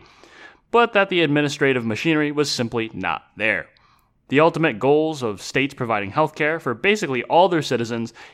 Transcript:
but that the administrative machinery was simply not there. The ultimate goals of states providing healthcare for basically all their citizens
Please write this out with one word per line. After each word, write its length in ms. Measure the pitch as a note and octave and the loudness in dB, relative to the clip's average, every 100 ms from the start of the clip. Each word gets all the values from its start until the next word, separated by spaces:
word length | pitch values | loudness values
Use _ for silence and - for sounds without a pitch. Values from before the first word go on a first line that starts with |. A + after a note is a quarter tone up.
| - _ - - - _ _ | -16 _ -20 -20 -20 _ _
but 220 | A#3 A#3 | 2 4
that 160 | G#3 G3 | 2 2
the 140 | F3+ | 2
administrative 640 | D#3 D3 D3 C#3+ C#3 B2 A2+ | 2 2 0 0 0 0 -2
machinery 460 | G#2+ C3 D3+ D3 | -2 0 0 0
was 180 | D3 C#3+ | -2 -2
simply 400 | - A#2 A#2+ A2 | -2 -4 -4 -6
not 300 | - F2 D2+ - - | -6 -6 -6 -8 -4
there. 300 | G#2+ F#2 - _ _ _ _ _ - | -2 -2 -6 _ _ _ _ _ -2
The 120 | C3+ | 2
ultimate 380 | E3 D#3 D#3+ G#2 | 4 2 -2 0
goals 440 | C3 D3+ D#3 D3+ | 2 2 2 -4
of 200 | A#2 G2 | -6 -6
states 320 | - C3+ C#3 | -4 -2 -2
providing 360 | - A#2 G#2+ G2 | -4 -2 -2 -2
healthcare 480 | D3 D#3 - D3+ E3 | -2 -2 -2 -2 -2
for 140 | C3+ | -4
basically 500 | A2 G3 G#3 E3 B2+ | -2 0 0 0 -4
all 260 | - D#3+ F#3 | 2 2 4
their 100 | E3+ | 2
citizens 540 | C#3 B2 A2+ A#2 A2+ - - | 0 -2 -2 -4 -6 -10 -20